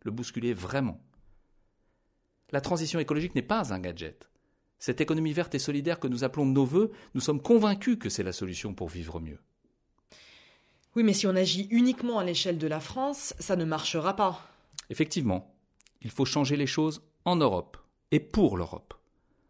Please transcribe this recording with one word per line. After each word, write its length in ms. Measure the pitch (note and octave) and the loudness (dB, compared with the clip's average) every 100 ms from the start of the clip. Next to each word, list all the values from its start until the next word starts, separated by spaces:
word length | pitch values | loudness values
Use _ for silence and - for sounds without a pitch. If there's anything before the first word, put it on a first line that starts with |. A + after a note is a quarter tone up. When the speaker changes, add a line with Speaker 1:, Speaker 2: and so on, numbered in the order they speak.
Speaker 1:
le 100 | - | -8
bousculer 420 | A2+ B2 B2 A#2+ | -6 -8 -4 -2
vraiment. 480 | G2+ F2+ C#3 B2 - - _ - - _ _ _ _ _ _ _ _ _ _ _ | -2 -4 -2 -2 -4 -14 _ -20 -20 _ _ _ _ _ _ _ _ _ _ _
La 80 | C#3 | -4
transition 400 | - E3+ D#3+ E3+ | -2 -2 0 -2
écologique 340 | - D3+ F3+ | 0 -2 -2
n'est 80 | - | -2
pas 320 | - A3 B2+ | -2 -2 -2
un 60 | F#2 | -4
gadget. 500 | F2+ E2 D#2 - - _ _ _ _ _ | -6 -8 -12 -14 -20 _ _ _ _ _
Cette 220 | - B2 | -4 -2
économie 320 | D#3 D#3+ D#3+ | 0 0 0
verte 240 | D3+ E3+ C#3+ | -2 -2 -4
et 20 | |
solidaire 400 | D3 C#3+ D3+ E3 | -2 -2 -2 -2
que 80 | C3 | -2
nous 160 | A#2+ | -2
appelons 240 | C3 D3+ C3+ | -2 0 2
de 60 | |
nos 120 | C3+ | 4
vœux, 280 | C3 E3 A3 - - | 4 4 2 -2 -10
nous 60 | - | -4
sommes 220 | - C#3+ | -2 0
convaincus 560 | - A#3 G#3+ G3+ B3+ A3+ | 6 6 6 2 0 0
que 100 | G2 | -2
c'est 140 | - | -4
la 100 | F#2 | -4
solution 400 | F2 F#2 F2 G#2 | -4 -6 -6 -8
pour 160 | F#2+ E2+ | -6 -8
vivre 300 | F2 D#2+ E2 | -8 -8 -8
mieux. 220 | D#2+ D2 _ _ _ _ _ _ _ - - - - _ _ _ _ A#3 | -10 -14 _ _ _ _ _ _ _ -20 -20 -20 -20 _ _ _ _ 2
Speaker 2:
Oui, 80 | |
mais 80 | A3 | 4
si 160 | G3 G3 | 4 2
on 80 | F#3 | 2
agit 320 | F#3 F3+ G3+ | 2 0 2
uniquement 480 | A#3 B3 B3 A#3+ A3 | 4 4 2 -2 0
à 60 | |
l'échelle 340 | F3+ E3 F#3 E3+ | 0 0 0 0
de 80 | D#3 | -2
la 140 | D3+ | -4
France, 520 | - B3+ C4+ C#4+ - - | -6 -4 -4 -4 -8 -8
ça 160 | - | -2
ne 100 | F3+ | 0
marchera 520 | D#3+ D#3 - E3 E3 G3 | 0 -2 -2 -2 0 2
pas. 280 | G#3+ C4+ - _ _ - - | 0 0 -12 _ _ -12 -6
Speaker 1:
Effectivement, 640 | - D3+ F3+ A#2+ - - _ _ _ _ _ | -2 -2 0 0 0 -4 _ _ _ _ _
il 80 | A2+ | -6
faut 140 | - | 0
changer 320 | C3+ D3+ C3+ D3 | 0 2 2 0
les 100 | C#3 | 0
choses 400 | - D#3 D3+ - _ | 0 0 -2 -12 _
en 120 | F3 F3+ | 0 4
Europe 400 | C3+ F#2 - - - _ _ | 4 2 -4 -12 -20 _ _
et 80 | D3+ | 0
pour 380 | - G#3+ E3+ F2+ | 2 4 4 4
l'Europe. 380 | E2 - - - _ _ _ _ | -4 -8 -14 -20 _ _ _ _